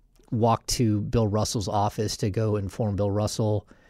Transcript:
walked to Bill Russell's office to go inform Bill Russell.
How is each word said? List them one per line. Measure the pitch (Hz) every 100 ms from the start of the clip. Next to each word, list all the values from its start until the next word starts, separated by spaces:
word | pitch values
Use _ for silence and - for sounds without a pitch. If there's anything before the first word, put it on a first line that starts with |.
| _ _ _
walked | 120 117 113 -
to | - 113 104
Bill | 107 120 107
Russell's | 107 - 120 101
office | 101 104 - 107 -
to | 110
go | 104 110 104
inform | 98 - 110 98
Bill | 101
Russell. | 101 107 - 107 104 - -